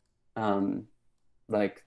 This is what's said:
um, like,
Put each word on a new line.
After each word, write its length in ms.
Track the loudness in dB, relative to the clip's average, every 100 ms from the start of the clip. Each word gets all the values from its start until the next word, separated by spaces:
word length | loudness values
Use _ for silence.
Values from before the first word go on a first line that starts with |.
| _ _ _ -4
um, 520 | 0 2 0 -2 -8 _ _ _ _ _ -2
like, 340 | 0 0 -2